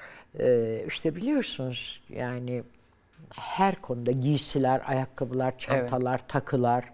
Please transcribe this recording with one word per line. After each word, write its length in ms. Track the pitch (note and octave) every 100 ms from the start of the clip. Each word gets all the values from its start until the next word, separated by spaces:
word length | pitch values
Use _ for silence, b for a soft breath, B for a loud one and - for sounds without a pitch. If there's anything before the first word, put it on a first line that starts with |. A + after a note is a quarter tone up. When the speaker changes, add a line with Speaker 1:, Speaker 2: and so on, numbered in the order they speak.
| B B - -
Speaker 1:
Ee, 460 | C3 A#2+ A2+ A2+ -
işte 280 | - D#3+ D#3+
biliyorsunuz 840 | A#3 D4 - - B2+ A#2+ - - - -
yani 460 | B2 B2 B2 B2 - - _ _ _ - -
her 400 | - - - G3
konuda 380 | F3+ - B2 A#2+
giysiler, 720 | C3 C3 C#3+ - D3 C3 C3 -
ayakkabılar, 640 | C3 C3 - B2 B2+ C3
Speaker 2:
Evet. 100 | B2+
Speaker 1:
çantalar, 680 | - C3+ B2 B2+ B2 B2+ -
takılar, 560 | C#3+ - C3+ B2 B2 -